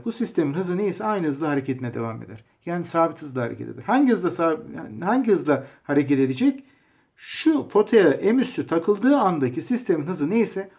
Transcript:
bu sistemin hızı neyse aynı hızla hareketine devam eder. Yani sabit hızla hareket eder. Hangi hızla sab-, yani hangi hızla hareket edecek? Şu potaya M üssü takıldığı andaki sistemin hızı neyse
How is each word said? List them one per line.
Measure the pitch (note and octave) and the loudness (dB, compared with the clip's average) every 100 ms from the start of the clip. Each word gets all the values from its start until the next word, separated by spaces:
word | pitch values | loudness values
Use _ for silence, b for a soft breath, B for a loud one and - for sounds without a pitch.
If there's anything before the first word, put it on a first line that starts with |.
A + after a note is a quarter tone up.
| A#3 | -4
bu | |
sistemin | - A#3 - D3 | -4 -4 0 -2
hızı | D3+ F3+ F3+ | -2 -2 -2
neyse | G#3 F3+ G#3+ | -2 -2 -2
aynı | G#3 D#3+ | -2 -2
hızla | C#3 D#3 | -2 -2
hareketine | C#3+ C3+ B2+ B2 | -2 -2 -4 -6
devam | A#2 A2+ A#2 | -6 -6 -8
eder. | A#2 A2 _ _ F3 | -14 -18 _ _ -8
Yani | F3 E3 | -6 -2
sabit | E3 E3 D3+ | 2 2 0
hızla | D3+ B2+ | -8 -6
hareket | A#2 G#2+ A#2 | -6 -6 -12
eder. | A#2 | -8
Hangi | B2+ B3 C4+ | 0 2 4
hızla | G#3 F3 | 4 0
sab-, | - E3 D#3 - D3 | 0 0 -2 -6 -14
yani | - G#2+ | -14 -6
hangi | F3+ B3+ A3+ | -2 0 2
hızla | F3+ C#3+ C3+ B B | 2 2 0 B B
hareket | B C#3+ C3 C#3 | B 0 2 2
edecek? | C3 C3 C#4 C4+ - b b b b b | 2 2 0 0 -6 b b b b b
Şu | - - - D#4 - | -14 -2 2 2 2
potaya | G3+ G#3 A3+ E3+ C3+ F#3+ | 2 4 6 6 4 2
M | B3+ | 2
üssü | A#3+ - C3+ | 0 -2 -2
takıldığı | E3 E3 G3+ A#3+ C#4+ | 0 0 2 4 4
andaki | G3 E3 B2+ B2+ | 2 2 -2 -2
sistemin | - B3 - E3 D3 | -4 -2 0 -2 -2
hızı | E3 D3 | -4 0
neyse | A3+ G#3 F#3+ G3 | 2 0 -2 -10